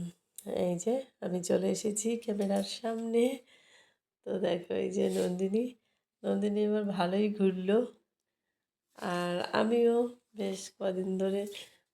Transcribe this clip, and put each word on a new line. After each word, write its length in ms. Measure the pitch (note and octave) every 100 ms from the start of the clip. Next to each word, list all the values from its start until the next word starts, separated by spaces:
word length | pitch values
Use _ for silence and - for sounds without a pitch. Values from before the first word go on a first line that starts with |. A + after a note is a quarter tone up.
| F3 - _ - G3+ -
এই 100 | F3+ F3
যে 160 | A3 C4 C4+ _
আমি 180 | F#3+ F3+
চলে 260 | F3 F#3+ F#3+ F#3+
এসেছি 320 | G#3+ G#3 A3 A#3
ক্যামেরার 440 | A#3 G3+ G3 G3 G3 -
সামনে। 440 | A3+ A3+ A3+ A#3 B3 C4+ - - _ _ _ _ _ _ G3
তো 40 | F#3+
দেখো 320 | F3+ F3 F3
এই 160 | F#3+ F#3+
যে 140 | G3 G3 F#3+
নন্দিনী, 480 | F#3 F3+ F#3+ G#3+ B3+ - _ _ _ _
নন্দিনী 380 | G3 G3 G#3 G#3 G#3
এবার 160 | G#3+ G3+ F#3+
ভালোই 320 | F3 G3 G#3+ G#3
ঘুরলো। 400 | F#3+ F#3 F#3 A3 B3 - _ _ _ _ _ _ _ _ _ - F#3+
আর 220 | F3 F3 F3 - G#3+
আমিও 360 | A3 A#3+ A#3 A#3 A#3+ - _ A3
বেশ 240 | G3 F#3+ -
কদিন 360 | - G3 F#3 F#3+ F#3+
ধরে 240 | F#3+ G3 G3+ - - _ _